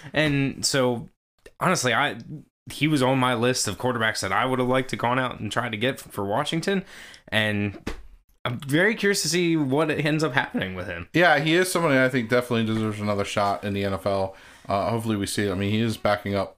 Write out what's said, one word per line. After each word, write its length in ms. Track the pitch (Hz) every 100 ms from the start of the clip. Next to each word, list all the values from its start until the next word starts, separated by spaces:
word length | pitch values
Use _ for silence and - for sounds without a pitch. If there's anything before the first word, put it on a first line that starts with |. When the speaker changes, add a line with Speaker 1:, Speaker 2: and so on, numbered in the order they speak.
| 139
Speaker 1:
And 520 | - 156 139 139 - -
so, 440 | 139 127 120 - _ _ _ - -
honestly, 340 | 165 170 127
I, 240 | 113 143 113 - 147 - _ -
he 160 | - 147
was 140 | 147
on 160 | 127 135
my 140 | 127
list 340 | 117 123 127 -
of 100 | 92
quarterbacks 420 | 127 120 110 -
that 100 | 98
I 140 | 101 131
would 140 | 127
have 80 | 123
liked 220 | 131 127
to 40 | 113
gone 220 | 120 131
out 200 | 127 -
and 120 | 104
tried 200 | 120 120
to 60 | 107
get 220 | 123 131
for 240 | - - 101
Washington, 580 | 113 147 165 196 196 - - - - -
and 480 | 110 107 104 104 - - - - - _ _ -
I'm 140 | 123
very 340 | 135 151 202 220
curious 260 | 202 196
to 60 | 151
see 280 | 175 170 160
what 340 | 135 139 156
ends 320 | 143 147 156
up 80 | 151
happening 400 | 131 117 127 92
with 140 | 92 90
him. 220 | 85 87
Speaker 2:
Yeah, 280 | 160 175 147
he 140 | 156 170
is 140 | 180
somebody 300 | 175 165 131
I 80 | 127
think 220 | 131 113
definitely 360 | 123 120 117 110
deserves 360 | 110 110 107
another 240 | 104 101 98
shot 400 | 107 101 98 104
in 80 |
the 100 | 101
N 100 | 98
F 120 | 95 101
L. 320 | 98 95 - - - -
Uh, 200 | 98 90
hopefully 280 | 117 110 104
we 80 | 98
see 220 | - 101
it. 40 |
I 40 | 92
mean, 140 | 101
he 100 | 107
is 160 | 117 107
backing 360 | 107 101 101
up 220 | 101 95